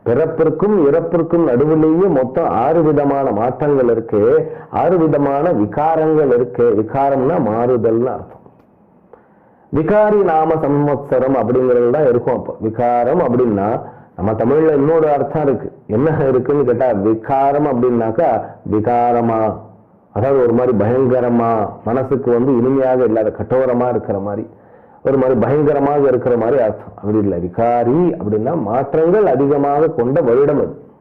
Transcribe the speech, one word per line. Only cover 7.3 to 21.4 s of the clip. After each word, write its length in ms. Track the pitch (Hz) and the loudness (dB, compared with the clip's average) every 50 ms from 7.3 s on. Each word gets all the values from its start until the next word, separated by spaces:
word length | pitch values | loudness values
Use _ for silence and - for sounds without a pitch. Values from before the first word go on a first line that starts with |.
| 170 - 120 | 0 0 -2
மாறுதல்னு 640 | 107 107 113 120 123 127 120 110 117 113 113 123 127 104 | -2 -2 -2 0 0 0 2 2 0 0 0 0 -2 -4
அர்த்தம். 320 | - - - - - - - _ - _ _ _ _ _ _ _ _ _ _ - - _ _ _ _ _ _ _ _ _ _ | -8 -12 -16 -20 -20 -20 -20 _ -20 _ _ _ _ _ _ _ _ _ _ -20 -20 _ _ _ _ _ _ _ _ _ _
விகாரி 500 | - 139 156 170 208 208 214 214 208 208 196 175 | -4 -2 0 2 2 2 2 2 2 2 2 2
நாம 260 | 160 160 160 160 160 160 | 2 0 2 0 0 -2
சம்வத்சரம் 760 | 156 139 143 143 147 147 139 123 - - 135 123 127 131 135 127 | 0 -2 0 0 0 0 -2 -4 -4 -2 -2 0 0 0 0 0
அப்படிங்கிறது 500 | 110 113 123 127 131 127 123 120 120 120 | 0 0 0 0 2 2 2 2 2 2
தான் 180 | 123 151 151 127 | 2 2 2 2
இருக்கும். 260 | 120 120 - 135 123 104 | 2 0 0 -2 -4 -4
அப்போ 140 | - - - - | -4 -10 -10 -6
விகாரம் 600 | - 110 110 113 120 120 120 120 120 123 151 180 165 | -6 -6 -2 -2 -2 0 0 0 0 0 0 0 0
அப்படின்னா 420 | 127 120 123 123 117 104 98 98 107 120 - - - - - - - _ | 0 0 0 0 0 0 0 -2 -2 -4 -4 -8 -12 -18 -20 -20 -20 _
நம்ம 180 | - 90 107 113 | -6 -4 -4 -2
தமிழ்ல 360 | 107 113 117 139 156 160 160 151 | 0 0 0 2 2 2 2 2
இன்னொரு 340 | 139 139 151 165 160 156 151 | 2 2 2 2 2 2 2
அர்த்தம் 360 | 143 139 135 - - 160 151 | 0 0 -2 -4 -4 -2 0
இருக்கு. 220 | 139 127 - - - - - - - | 0 -2 -2 -6 -12 -16 -16 -8 -4
என்ன 200 | 104 113 143 160 147 - 147 135 | -2 0 0 0 0 0 0 0
இருக்குன்னு 340 | 127 127 120 - 147 147 135 | 0 0 0 0 0 0 2
கேட்டா, 220 | 123 120 117 131 127 113 98 | 0 0 0 0 0 0 0
விகாரம் 680 | 98 110 113 110 - - 139 135 135 139 139 147 151 147 | 0 0 0 -2 -2 -2 0 2 2 2 2 0 0 0
அப்படின்னாக்கா 640 | 131 120 123 127 120 117 113 113 110 - 165 143 113 104 - - - - - | 0 0 0 0 0 0 -2 -2 0 0 0 0 0 -2 -4 -8 -16 -14 -6
விகாரமா, 680 | 95 98 107 104 117 120 120 120 120 123 120 117 117 113 110 110 107 - 107 - - - - _ _ _ _ _ _ - | -2 -2 -2 0 0 0 2 2 2 2 0 0 0 0 0 0 -2 -4 -6 -14 -20 -20 -20 _ _ _ _ _ _ -6
அதாவது 240 | - 123 135 139 135 | -4 0 2 2 2
ஒரு 120 | 123 120 113 | 2 2 2
மாதிரி 180 | 120 123 127 120 | 2 2 0 0
பயங்கரமா, 720 | 98 101 110 123 131 135 120 123 127 120 120 120 117 | 0 0 0 0 0 2 2 0 0 0 0 0 0